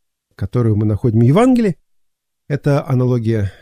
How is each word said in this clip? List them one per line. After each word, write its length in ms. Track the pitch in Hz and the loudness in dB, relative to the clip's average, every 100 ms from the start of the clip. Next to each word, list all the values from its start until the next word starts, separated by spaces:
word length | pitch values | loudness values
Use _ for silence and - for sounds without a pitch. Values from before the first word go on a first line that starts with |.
| _ _ _ - | _ _ _ -10
которую 420 | 123 123 117 104 | -6 -2 0 0
мы 80 | 107 | -2
находим 340 | 107 123 110 | -2 0 2
в 40 | |
Евангелии, 540 | 120 165 254 247 214 - _ _ _ _ _ _ - | 4 4 2 2 0 -4 _ _ _ _ _ _ -8
это 400 | 143 147 143 - | -4 -2 -2 0
аналогия 640 | 127 127 123 110 113 98 - | -2 0 -2 -2 -2 -4 -8